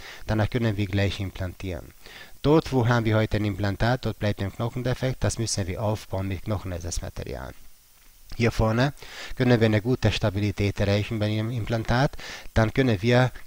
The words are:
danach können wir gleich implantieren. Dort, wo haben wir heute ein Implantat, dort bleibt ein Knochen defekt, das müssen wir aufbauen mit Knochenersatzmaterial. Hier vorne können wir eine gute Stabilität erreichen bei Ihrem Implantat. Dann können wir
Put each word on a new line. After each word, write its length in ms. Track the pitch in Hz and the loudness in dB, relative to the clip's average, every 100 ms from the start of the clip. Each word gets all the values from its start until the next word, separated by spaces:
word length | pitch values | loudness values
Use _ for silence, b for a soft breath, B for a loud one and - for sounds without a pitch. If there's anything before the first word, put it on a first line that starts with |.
| B B - | B B -2
danach 220 | 107 107 | 0 2
können 280 | 123 117 101 | 2 0 0
wir 80 | 101 | 0
gleich 340 | 101 98 - | 0 0 -2
implantieren. 760 | 92 - 90 - 95 82 - - B B B - | -6 -6 -8 -6 -8 -8 -10 -20 B B B -2
Dort, 300 | 139 160 - | 4 4 4
wo 140 | 131 117 | 2 4
haben 180 | 120 110 | 4 4
wir 120 | 110 | 2
heute 200 | 110 107 | 2 0
ein 80 | 104 | -2
Implantat, 600 | 95 101 95 113 127 110 | -2 -2 0 0 0 -2
dort 120 | 104 | -2
bleibt 240 | 104 101 | -2 -2
ein 100 | 98 | -4
Knochen 320 | - 117 127 | -4 -6 -4
defekt, 400 | 123 123 127 127 | -4 -2 -2 -2
das 140 | 107 - | -2 -2
müssen 300 | 113 - 92 | -2 -2 -4
wir 160 | - | -2
aufbauen 440 | 107 104 - 95 95 | -2 -4 -4 -6 -4
mit 180 | 95 - | -4 -4
Knochenersatzmaterial. 1080 | 98 95 87 82 - - - - 64 65 - - - _ - - - - - | -4 -4 -8 -6 -6 -6 -8 -8 -8 -10 -14 -18 -20 _ -20 -20 -20 -10 0
Hier 160 | 117 | 2
vorne 420 | - 110 113 143 B B B B - | 2 2 2 0 B B B B 0
können 240 | 127 120 | 4 6
wir 60 | 110 | 6
eine 160 | 107 | 4
gute 300 | 117 127 107 | 2 2 2
Stabilität 680 | - 110 98 104 - 101 - | 2 0 0 0 0 0 2
erreichen 400 | 101 101 107 113 | 2 2 0 -2
bei 100 | 107 | -2
Ihrem 220 | 107 113 | 0 -2
Implantat. 680 | 123 101 117 107 120 147 - B B B - | -4 -2 -2 0 2 2 -2 B B B 2
Dann 180 | 110 | 2
können 260 | 135 131 101 | 4 2 2
wir 280 | 113 123 127 - | 4 4 4 0